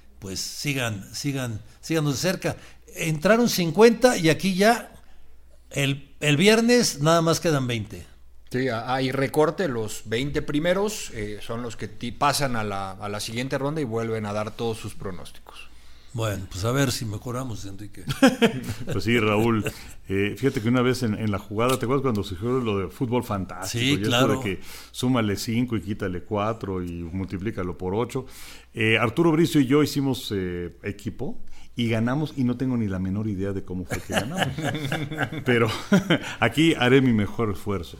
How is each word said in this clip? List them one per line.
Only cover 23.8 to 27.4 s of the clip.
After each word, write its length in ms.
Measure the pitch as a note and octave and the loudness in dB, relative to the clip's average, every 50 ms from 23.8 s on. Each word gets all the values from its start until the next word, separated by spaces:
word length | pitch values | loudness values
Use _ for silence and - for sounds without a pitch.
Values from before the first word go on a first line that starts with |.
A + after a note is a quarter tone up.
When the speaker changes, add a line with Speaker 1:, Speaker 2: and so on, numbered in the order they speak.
Speaker 1:
Sí, 60 | A#2+ C3+ | 2 2
Speaker 3:
Y 60 | C#3+ | 2
esto 140 | - G2+ - | 2 2 2
Speaker 1:
claro. 280 | B2 A#2+ C3 - - | 4 4 4 4 2
Speaker 3:
de 40 | - | 0
que 180 | - G2+ F2+ - - - - - - - | 0 -4 -4 -4 -8 -12 -14 -14 -16 -16
súmale 460 | - - - B2+ C3 B2 A2 G#2 G2 | -8 -2 0 2 2 2 2 2 0
cinco 380 | F#2+ - - A2 A#2 B2+ A#2+ A#2 G#2 | -2 -2 -2 0 0 0 0 0 -4
y 20 | |
quítale 420 | E2 F#2+ G#2+ - G#2 F#2+ F2+ F2 | -2 -4 -6 -4 -4 -4 -4 -6
cuatro 640 | - - G#2+ G2+ G2+ G#2+ A#2 A2 - G2 F#2+ F#2 F2+ | -6 -4 -2 -2 0 -2 -2 -4 -4 -4 -4 -4 -4
y 60 | F2 F2 E2+ E2+ | -6 -6 -8 -8
multiplícalo 720 | E2 E2+ F#2+ F#2+ - - F#2 | -6 -4 -6 -4 -4 -4 -4